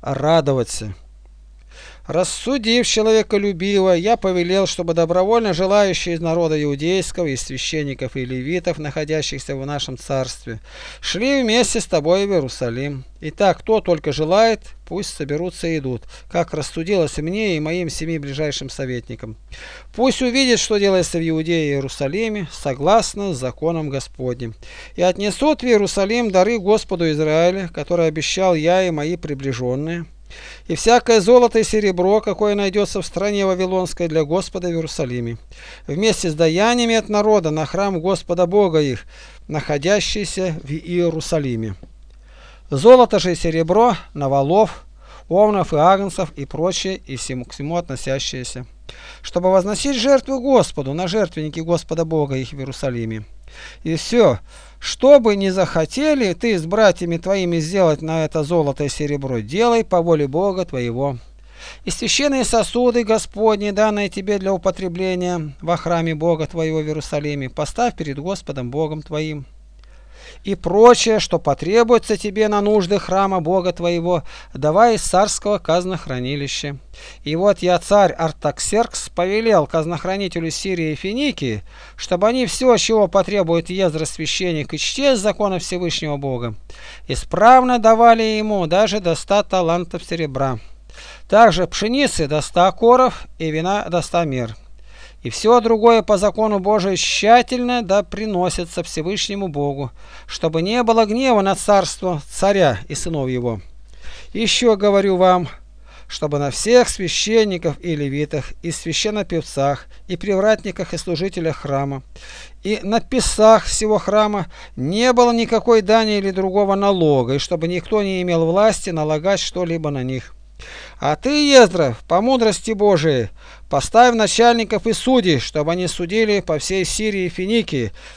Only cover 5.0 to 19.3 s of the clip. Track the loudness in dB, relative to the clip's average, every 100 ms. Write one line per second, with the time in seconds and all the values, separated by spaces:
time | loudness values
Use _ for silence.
5 | 2 2 2 2 2 0 2 4 2 0
6 | -4 -4 -2 0 0 0 -2 -2 -2 -2
7 | -2 -4 -4 -4 -6 -8 -6 -4 -6 -6
8 | -8 -6 -6 -6 -4 -4 -4 -6 -6 -6
9 | -4 -4 -4 -8 -8 -8 -6 -8 -8 -10
10 | -6 -4 -4 -8 -12 -14 -14 -20 -18 -12
11 | -8 -4 0 0 2 2 0 -2 -2 0
12 | 2 2 2 0 -2 -4 -6 -4 -6 -8
13 | -12 -14 -8 0 2 2 0 0 2 0
14 | -2 -2 2 4 4 2 -6 -20 -12 -10
15 | -8 -8 -6 -6 -6 -6 -4 -4 -4 -8
16 | -10 -18 -6 -4 -4 -4 -8 -6 -2 0
17 | 0 -2 -6 -2 -2 -2 -2 -4 -4 -6
18 | -6 -6 -6 -6 -4 -6 -10 -8 -8 -8
19 | -10 -14 -14